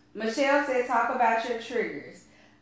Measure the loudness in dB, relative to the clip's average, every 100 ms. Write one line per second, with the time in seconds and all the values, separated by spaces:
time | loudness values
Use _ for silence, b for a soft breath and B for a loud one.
0 | _ -6 -4 0 4 4 2 0 2 0
1 | 0 2 2 2 -2 -6 -6 -4 -4 -8
2 | -14 -20 -20 b b b